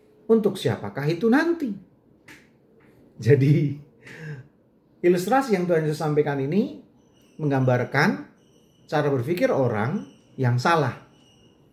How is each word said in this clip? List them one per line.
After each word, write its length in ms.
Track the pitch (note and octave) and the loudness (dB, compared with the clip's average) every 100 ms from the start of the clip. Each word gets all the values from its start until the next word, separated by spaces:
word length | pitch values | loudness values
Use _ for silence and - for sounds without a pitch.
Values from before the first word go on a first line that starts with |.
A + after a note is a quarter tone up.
| _ _ - | _ _ 2
untuk 300 | A3+ G#3 - | 2 2 -2
siapakah 480 | C3 G2+ G2+ - C#3+ | -2 -2 -6 -6 -4
itu 220 | E3+ A3+ | 0 2
nanti? 400 | C4+ E4+ E4+ B3+ G3+ - _ _ _ - - _ _ _ _ - _ _ - | 2 2 -2 -4 -8 -14 _ _ _ -20 -20 _ _ _ _ -20 _ _ -4
Jadi, 580 | A2+ C#3 C#3 - D3 - - _ - - D#3 C#3 - _ _ _ _ - | 4 4 6 2 0 -6 -16 _ -20 -18 -16 -16 -18 _ _ _ _ -2
ilustrasi 500 | F3 F3+ F3+ C4 C4+ | 0 2 2 0 2
yang 160 | F#3+ F3 | -2 2
Tuhan 160 | E3 D3+ | 0 0
Yesus 160 | D3+ | -2
sampaikan 400 | D#3 D3 C#3+ C#3 | -2 0 0 -2
ini 400 | C3+ F#3 C#4+ - - _ _ _ _ - | -2 0 -2 -6 -20 _ _ _ _ -6
menggambarkan 720 | D3+ C3+ B2+ B2 A#2+ C3+ F3+ C#4+ - _ _ _ _ _ - | -2 0 2 0 0 0 0 -2 -10 _ _ _ _ _ -6
cara 180 | D#3 C#3+ | -2 0
berpikir 420 | C3+ A#2+ G3 C4 | -2 -2 -2 0
orang 540 | C3+ B2+ G#2+ A#2+ G3+ C#4 - _ - | 0 0 0 -2 -4 -8 -20 _ -4
yang 180 | B2+ B2 | -2 0
salah. 460 | E3+ E3+ C3 - - _ _ _ _ _ _ | 2 2 0 -6 -18 _ _ _ _ _ _